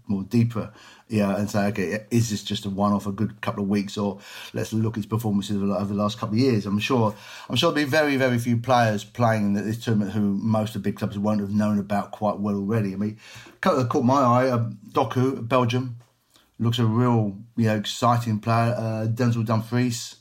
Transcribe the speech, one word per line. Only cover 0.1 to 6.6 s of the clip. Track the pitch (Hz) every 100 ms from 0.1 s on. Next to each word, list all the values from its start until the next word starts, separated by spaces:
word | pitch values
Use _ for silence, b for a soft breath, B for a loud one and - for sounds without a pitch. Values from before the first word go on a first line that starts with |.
| 98
deeper, | 95 120 117 110 87 B B B B
yeah, | 110 101 98
and | 101
say, | 104 101
"Okay, | 101 87 104 -
is | 120 117
this | 104
just | - 101 101
a |
one-off, | 95 101 101 101
a |
good | 98 107 -
couple | - 104
of | 101
weeks, | 104 98 -
or | 101 95 B B B
let's | 120 110
look | 110 113 110
at |
his | 104
performances | 113 113 101 98 101
over, | 98
over | 95 98
the | 101
last | 104 110
couple | - 107
of |
years?" | 135 110